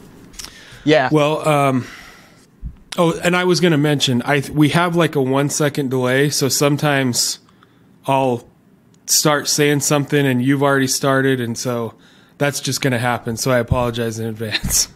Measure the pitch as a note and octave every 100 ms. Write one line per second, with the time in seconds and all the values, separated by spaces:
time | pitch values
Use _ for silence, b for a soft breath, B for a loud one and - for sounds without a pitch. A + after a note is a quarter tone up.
0 | - - - B B B B B C#3+ D3+
1 | B2+ D3+ D3 D#3 D#3 D3 C#3 C3 A2+ B
2 | B B B B _ _ - - - -
3 | E3 - F3 F3+ F3+ E3+ F3 D3+ D3+ D3
4 | D3 B2 B2 C#3+ C3+ D3+ D3 D#3+ F3 E3+
5 | D#3 D3 C3 C3+ C#3+ - D3+ D3 C3+ C3
6 | B2 C3 D3 - C3+ - D3 D3 D3+ C#3
7 | C3 A#2+ - - _ b b b b _
8 | - C3+ C3+ A#2+ - _ _ _ _ _
9 | - - D#3 D3 B2+ - D3 D3 - D3
10 | C#3 D3 C#3 B2 B2+ C#3 C#3+ C#3 C3 -
11 | C#3+ C3+ C3+ B2+ A#2 A2+ B2+ A#2+ A2+ -
12 | b b b _ C#3+ C3+ - B2+ C#3 A#2+
13 | B2 A#2 - A2+ C3+ B2 A2+ B2+ A#2+ A#2
14 | A#2 A2+ A2+ G#2+ A2 G#2 - - -